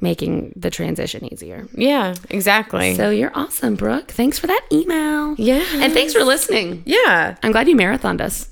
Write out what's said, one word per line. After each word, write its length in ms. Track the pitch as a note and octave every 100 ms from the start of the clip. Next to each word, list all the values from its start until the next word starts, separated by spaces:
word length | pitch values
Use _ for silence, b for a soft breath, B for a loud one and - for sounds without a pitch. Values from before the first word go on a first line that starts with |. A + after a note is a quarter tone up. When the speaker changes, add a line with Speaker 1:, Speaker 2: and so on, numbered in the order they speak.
Speaker 1:
making 520 | F3 E3+ E3+ E3 - F#3
the 140 | F3
transition 600 | E3+ E3 E3 - - -
easier. 340 | - E2+ F2+ -
Speaker 2:
Yeah, 400 | - B3+ C#4+ F#3+ F3+ -
exactly. 640 | G3+ G3 G#3 G#3+ - F#3
Speaker 1:
So 160 | F#3 G#3
you're 220 | G#3 C4 -
awesome, 380 | - - B3
Brooke. 360 | G3 G#3 C4 -
Thanks 260 | - B3+ -
for 80 | E4
that 180 | G#4+ -
email. 640 | D4+ F4+ D#4+ D#4 D4+ G3+ G3+
Speaker 2:
Yeah. 260 | A3 C4+ F4
Speaker 1:
And 180 | D4+ C4+
thanks 220 | D#4 D#4
for 100 | -
listening. 580 | B3+ C#4 - A#3+ F3 F3 E3+
Speaker 2:
Yeah. 500 | G4+ A#4 F3 D#3+ F3+
Speaker 1:
I'm 100 | A3+
glad 160 | A3+ C#4
you 80 | C#4
marathoned 440 | F3+ B3+ - F3
us. 280 | - - -